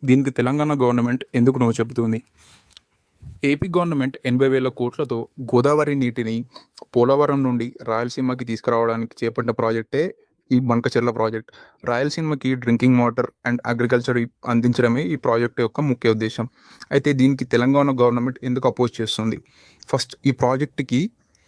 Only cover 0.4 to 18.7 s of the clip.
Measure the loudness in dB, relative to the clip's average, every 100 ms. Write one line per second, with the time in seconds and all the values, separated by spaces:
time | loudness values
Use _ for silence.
0.4 | 0 0 0 0 2 2 0 -2 -4 2
1.4 | 2 4 0 0 -4 -2 -2 -4 -8 _
2.4 | _ _ _ -20 _ _ _ _ -20 -4
3.4 | -2 -2 -2 -2 0 0 -2 -4 -2 2
4.4 | 2 2 0 -4 -6 -4 -6 -6 -8 -12
5.4 | 0 2 4 2 2 0 -2 -2 -4 -6
6.4 | -8 -16 -20 -20 -2 2 4 4 2 2
7.4 | 0 -2 -4 -8 -4 -4 -4 -4 -4 -4
8.4 | -6 -4 0 0 0 -2 -6 -6 -4 -2
9.4 | -4 -2 -2 -2 -2 -4 -4 -6 _ _
10.4 | 0 0 2 0 0 0 0 0 -2 -4
11.4 | -10 -20 -20 _ -4 -2 -2 -2 -4 -2
12.4 | -2 -2 0 2 4 4 4 0 -4 -6
13.4 | -4 -4 -2 -2 2 2 2 -2 -2 -6
14.4 | -2 2 2 2 2 0 -2 -4 0 0
15.4 | 0 -2 -4 -2 -2 0 0 0 -2 -4
16.4 | -8 -12 _ -20 -4 -2 0 2 2 2
17.4 | 0 0 2 2 2 2 2 2 -2 -6
18.4 | -6 -2 -2